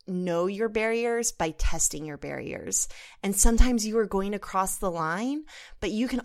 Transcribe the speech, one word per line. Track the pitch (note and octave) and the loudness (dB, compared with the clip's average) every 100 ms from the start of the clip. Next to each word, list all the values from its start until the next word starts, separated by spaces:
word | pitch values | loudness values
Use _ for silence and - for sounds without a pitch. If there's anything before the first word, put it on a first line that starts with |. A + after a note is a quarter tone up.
| - | -8
know | F3+ F3+ E3+ F#3 | -4 -2 0 0
your | G3+ A3+ | -2 -2
barriers | G#3+ A3 A#3 A#3 A#3 A#3 | 0 0 0 0 0 -2
by | - E3 D#3 | -2 -2 0
testing | - E3 - D3 D3+ | 2 4 0 -2 -10
your | C#3+ | -10
barriers. | C#3+ C#3 - - - - - - - - | -8 -8 -8 -10 -4 -4 -4 -8 -18 -8
And | G3 G3+ | -2 4
sometimes | A#3 A3+ B3 A#3+ G#3+ | 6 8 6 4 0
you | A3+ | 0
are | G#3 | 0
going | G3 G3 | 0 -2
to | G#3 | -4
cross | - F#3+ F#3+ - | -4 -2 -2 -2
the | G3 | -2
line, | E3+ D#3+ F3 B3 D4 D4+ - - - | -2 -2 -2 -2 -4 -8 -18 -20 -8
but | G#3 | -4
you | G#3+ B3 | -2 -2
can | - | -2